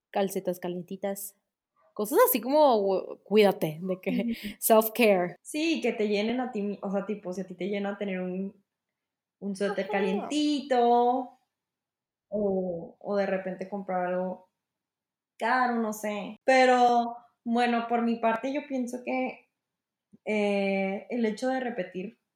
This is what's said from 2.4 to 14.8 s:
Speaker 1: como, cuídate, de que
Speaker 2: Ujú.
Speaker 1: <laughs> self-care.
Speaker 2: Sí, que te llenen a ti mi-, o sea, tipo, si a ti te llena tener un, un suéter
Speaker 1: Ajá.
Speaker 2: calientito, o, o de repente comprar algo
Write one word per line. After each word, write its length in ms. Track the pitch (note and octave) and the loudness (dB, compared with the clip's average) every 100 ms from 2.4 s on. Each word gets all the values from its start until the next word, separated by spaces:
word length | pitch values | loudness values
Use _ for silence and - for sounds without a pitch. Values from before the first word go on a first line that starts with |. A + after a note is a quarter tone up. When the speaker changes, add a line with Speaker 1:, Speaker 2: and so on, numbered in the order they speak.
Speaker 1:
como, 800 | A#3+ D4 D4 A3 G3 F#3+ - - | 2 4 6 6 4 0 -2 -12
cuídate, 560 | - G#3 G3 F#3+ D#3+ D#3 | 2 6 6 4 -2 -4
de 180 | F#3 F#3 | -6 -6
que 100 | - | -4
Speaker 2:
Ujú. 240 | F3+ A#3 A#3 | -2 -2 -6
Speaker 1:
<laughs> 160 | G#3 - | -10 -6
self-care. 760 | - A3 A3 A3 A3+ F#3+ F3 F3 | 4 4 4 2 4 4 2 -6
Speaker 2:
Sí, 380 | - D4+ E4 C#4+ | -10 -4 -2 0
que 120 | A#3 | -2
te 160 | G#3+ G#3 | -2 -2
llenen 320 | G3+ G#3+ B3 | 0 -2 -4
a 120 | A#3+ | -4
ti 100 | A3 | -6
mi-, 160 | G3+ G3 | -6 -6
o 80 | G3+ | -6
sea, 160 | G3 F#3+ | -4 -4
tipo, 260 | G3+ F3+ | -8 -8
si 80 | F#3 | -8
a 60 | F3+ | -10
ti 80 | |
te 140 | F3 F#3 | -8 -6
llena 280 | G3+ G3+ G#3 | -4 -6 -6
tener 220 | G3+ F#3 | -6 -6
un, 340 | F#3 F#3 G3 - _ _ _ _ _ _ _ _ | -6 -6 -8 -12 _ _ _ _ _ _ _ _
un 160 | G3+ F#3+ | -10 -4
suéter 320 | G3+ G3+ G3 | -4 -4 -4
Speaker 1:
Ajá. 20 | |
Speaker 2:
calientito, 1500 | G3+ G3 G3+ G3+ D4 D4+ D4 C#4 B3 A#3+ A#3+ A#3+ B3+ B3+ - _ _ _ _ _ _ _ _ _ | -2 0 -2 -2 -2 0 -2 0 2 4 4 4 0 -4 -14 _ _ _ _ _ _ _ _ _
o, 680 | G3+ G3+ F#3+ F#3 E3+ - - | -2 0 0 -2 -6 -10 -14
o 160 | - G3+ | -4 -2
de 100 | G3 | 0
repente 420 | F#3+ F#3+ F#3 F#3+ | -2 -4 -8 -8
comprar 380 | G3+ F#3+ F#3 F3+ | -8 -4 -2 -2
algo 440 | F3+ F#3 F#3 _ _ _ _ | -2 -4 -6 _ _ _ _